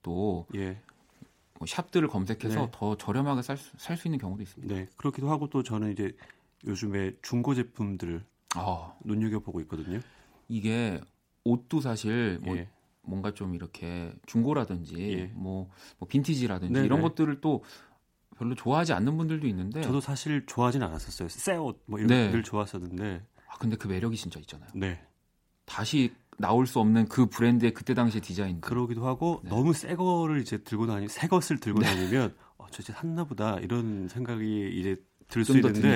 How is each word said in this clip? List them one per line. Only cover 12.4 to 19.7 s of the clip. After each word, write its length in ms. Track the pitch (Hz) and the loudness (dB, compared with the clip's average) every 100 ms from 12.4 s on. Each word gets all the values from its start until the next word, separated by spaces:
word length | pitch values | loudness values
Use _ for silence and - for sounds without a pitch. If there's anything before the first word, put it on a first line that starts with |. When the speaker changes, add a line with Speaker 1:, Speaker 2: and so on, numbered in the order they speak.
Speaker 1:
뭐 120 | - 90 | -4 -6
Speaker 2:
예. 120 | 95 _ _ _ | -6 _ _ _
Speaker 1:
뭔가 320 | - 95 98 | -8 -6 -6
좀 220 | 101 95 87 | -6 -6 -6
이렇게 580 | 87 - 85 87 85 - - | -8 -10 -8 -8 -8 -12 -2
중고라든지 680 | 117 120 147 113 90 80 82 101 | 0 2 2 0 -4 -6 -6 -4
Speaker 2:
예. 120 | 95 92 - | -4 -6 -6
Speaker 1:
뭐, 340 | 95 95 95 - - - | -6 -6 -8 -14 -20 -16
뭐 100 | 90 | -2
빈티지라든지 680 | 135 143 147 120 92 90 127 | 0 2 0 0 -2 0 2
Speaker 2:
네, 60 | 135 | 4
Speaker 1:
이런 140 | 143 | 4
Speaker 2:
네. 40 | 165 | 2
Speaker 1:
것들을 340 | - 156 139 | 2 0 0
또 220 | 156 139 - - - _ _ _ _ - | 0 0 -2 -20 -20 _ _ _ _ -6
별로 160 | 117 | -4
좋아하지 400 | 123 117 151 165 | -2 2 2 4
않는 240 | 98 117 160 | 2 2 2
분들도 300 | 160 156 147 | 0 0 0
있는데 340 | 92 92 | -2 -4